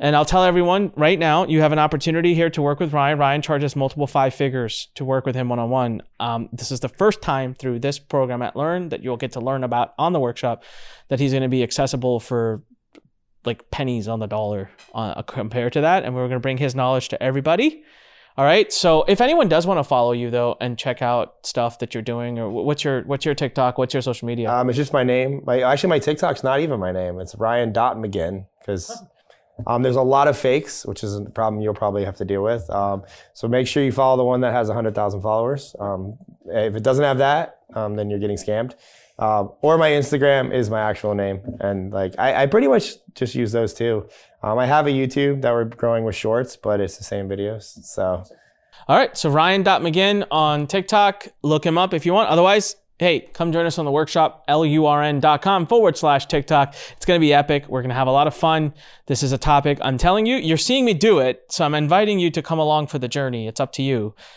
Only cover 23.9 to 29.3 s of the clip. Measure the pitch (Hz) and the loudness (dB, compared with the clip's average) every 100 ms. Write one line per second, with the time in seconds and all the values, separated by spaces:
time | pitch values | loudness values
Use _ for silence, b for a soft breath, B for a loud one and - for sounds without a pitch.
23.9 | 139 127 120 117 120 110 120 127 120 143 | -2 -4 -4 -6 -4 -2 0 0 0 0
24.9 | 143 127 123 131 139 - 127 127 143 185 | 0 2 2 0 -4 -2 2 2 2 2
25.9 | 156 - 151 175 139 131 139 160 123 92 | 0 0 0 -2 -2 0 0 0 -2 -4
26.9 | 92 92 87 92 107 110 120 117 110 120 | -4 -6 -8 -12 -4 0 0 0 0 0
27.9 | 110 110 98 82 98 95 _ - 98 90 | 0 -4 -4 -4 -6 -12 _ -8 -6 -6
28.9 | 220 196 _ b | -12 -16 _ b